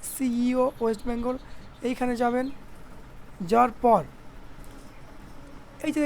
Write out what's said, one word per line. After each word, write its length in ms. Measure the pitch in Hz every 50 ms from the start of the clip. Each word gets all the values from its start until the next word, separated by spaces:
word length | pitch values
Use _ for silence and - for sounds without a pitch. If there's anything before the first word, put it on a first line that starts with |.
| - -
সিইও 520 | - - 269 254 233 240 240 247 254 254 254 269 - -
ওয়েস্ট 220 | 233 226 226 214 - 247
বেঙ্গল, 280 | 240 233 240 247 254 262 - - - - - - - - - 240
এইখানে 240 | 254 - 262 247 247 226
যাবেন। 240 | 247 240 240 247 262 269 277 - - - - - - - - - - - - - - - - - 190 165
যাওয়ার 220 | 214 233 247 247 226 - -
পর 180 | 240 226 190 143 - - - - - - - - - - - - - - - - - - - - - - - - - - - - - - - - - - - -
এই 60 | 311 -
যে 60 | 302 294